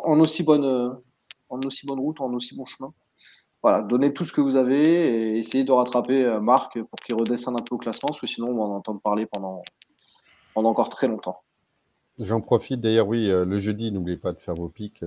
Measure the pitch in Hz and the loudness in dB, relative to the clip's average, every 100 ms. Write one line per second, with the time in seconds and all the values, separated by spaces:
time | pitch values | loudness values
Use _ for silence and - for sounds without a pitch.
0 | - 151 156 - 156 151 139 127 123 127 | 2 4 4 4 2 4 4 0 0 -6
1 | - _ - - _ 127 135 135 139 135 | -14 _ -20 -20 _ -8 -6 -8 -6 -4
2 | 139 156 131 123 123 139 127 - 135 - | -4 -4 -6 -6 -8 -10 -14 -14 -16 -16
3 | _ _ - - _ _ 117 98 104 123 | _ _ -20 -20 _ _ 2 2 2 2
4 | 139 143 170 - 139 131 127 139 156 170 | 2 0 -2 0 2 4 4 4 4 4
5 | 156 113 110 110 113 131 131 127 123 123 | 2 2 0 -2 0 0 4 4 4 0
6 | 120 135 127 110 107 127 - 117 104 - | 2 2 2 2 4 2 2 -8 -10 -12
7 | - 113 113 120 127 123 120 123 - 107 | -6 -2 0 -2 -4 -6 -6 -6 -6 -4
8 | 143 151 120 107 120 120 104 101 95 104 | -4 -4 -6 -4 -4 -2 -2 -4 -6 -4
9 | 107 104 110 101 98 92 87 - _ _ | 0 0 -2 -6 -8 -10 -14 -20 _ _
10 | - - _ _ _ 107 113 113 113 - | -20 -20 _ _ _ 0 2 2 0 0
11 | 127 107 - - _ _ _ _ _ _ | -2 -2 -6 -10 _ _ _ _ _ _
12 | _ - 101 113 110 117 - 127 113 113 | _ -10 -2 -2 2 0 2 -2 2 4
13 | 104 117 107 92 92 101 101 104 113 98 | 4 2 2 2 2 0 -2 -4 -4 -4
14 | 87 87 95 85 - 85 85 - 104 - | -4 -4 -6 -6 -6 -6 -6 -8 -12 -10